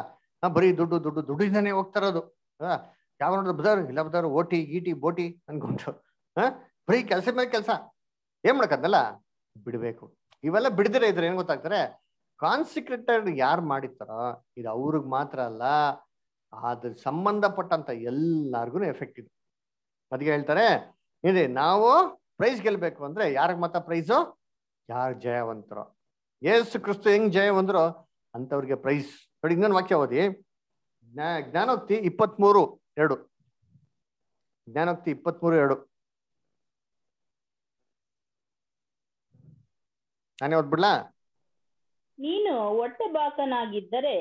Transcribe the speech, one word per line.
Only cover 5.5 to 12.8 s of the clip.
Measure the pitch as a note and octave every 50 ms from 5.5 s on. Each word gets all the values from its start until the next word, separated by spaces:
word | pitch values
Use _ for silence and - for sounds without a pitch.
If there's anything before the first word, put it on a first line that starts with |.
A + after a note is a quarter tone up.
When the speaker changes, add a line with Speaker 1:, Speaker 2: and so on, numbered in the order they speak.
| D3+ D3 C#3+ D3 C#3 - - D3 C#3+ - _ _ _ _ _ _ -
Speaker 1:
ಹಾ, | F3 A3 C4 C4 - - _ _ _ - -
ಬರೀ | G#3 B3+ A3
ಕೆಲ್ಸ | - F#3+ F#3 E3
ಮೇಲೆ | B3 A#3 B3+ B3+ A#3+
ಕೆಲ್ಸ | A#3+ A3 G#3 A#3+ G3+ - - - _ _ _ _ _ _ _ _ _ _ -
ಏನ್ | F#3 C4+
ಮಾಡಕ್ಕದಲ್ಲ | C#4 A3+ D#3+ D3 B2 C#3+ F3+ G3+ D#3+ B2 G#2+ - - _ _ _ _ _ _ _
ಬಿಡ್ಬೇಕು. | A2 G2+ A#2+ A#2 A2+ A#2 A#2 A2 - - - _ _ _ _ _ _ -
ಇವೆಲ್ಲ | D#3 E3+ G#3+ B3+
ಬಿಡದಿರ | C4+ G3+ F3+ G3+ G#3 G#3+ C4 A#3
ಇದ್ರೆ | G#3+ F3+ F3 E3
ಏನ್ | E3+ F#3
ಗೊತ್ತಾಗ್ತಾರೆ, | F#3 F3 F3 D3 C3 - E3+ G#3 F#3+ C#3 A2 - _ _ _ _ _ _ _ _ -
consecrated | D3+ E3+ A3+ D4 D#4+ - - D4+